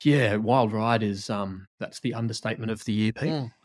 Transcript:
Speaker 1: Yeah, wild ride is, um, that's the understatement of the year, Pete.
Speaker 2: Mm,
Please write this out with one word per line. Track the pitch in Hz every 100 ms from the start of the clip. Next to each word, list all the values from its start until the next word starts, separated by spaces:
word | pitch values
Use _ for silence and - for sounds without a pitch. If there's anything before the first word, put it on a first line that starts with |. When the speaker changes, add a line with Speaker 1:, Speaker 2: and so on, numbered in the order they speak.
Speaker 1:
Yeah, | 147 147 110 107
wild | 113 131 110
ride | 107 113 117
is, | 107 98 -
um, | 104 98 95 95 -
that's | - -
the | 127
understatement | 113 117 113 113 113 113
of | 107
the | -
year, | 107 110
Pete. | 110 -
Speaker 2:
Mm, | 156 120 _